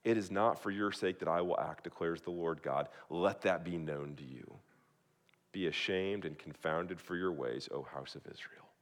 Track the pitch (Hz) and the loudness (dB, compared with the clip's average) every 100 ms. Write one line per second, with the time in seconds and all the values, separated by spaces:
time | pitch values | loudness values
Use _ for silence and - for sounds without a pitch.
0 | 113 117 95 95 113 - 95 101 104 - | 6 4 4 4 4 4 0 0 0 2
1 | 95 90 80 82 90 85 78 78 85 - | 0 2 2 2 4 2 0 -4 -10 -2
2 | 82 82 - 87 85 80 73 67 73 - | -2 0 -4 -2 0 0 0 0 -2 -6
3 | - 85 98 92 101 87 85 85 80 73 | -6 2 2 4 2 2 0 -4 -2 -4
4 | 73 71 67 64 - - _ _ _ _ | -6 -8 -12 -12 -14 -18 _ _ _ _
5 | _ _ _ _ _ 98 87 73 - 95 | _ _ _ _ _ 0 0 2 2 2
6 | 95 101 87 76 - 76 82 80 90 87 | 2 0 -4 -8 -12 -4 0 0 0 -6
7 | - 90 92 78 62 62 - 71 65 71 | -4 0 0 0 -2 -2 -4 -6 -6 -8
8 | 65 - - - - - - _ | -10 -12 -14 -14 -14 -16 -20 _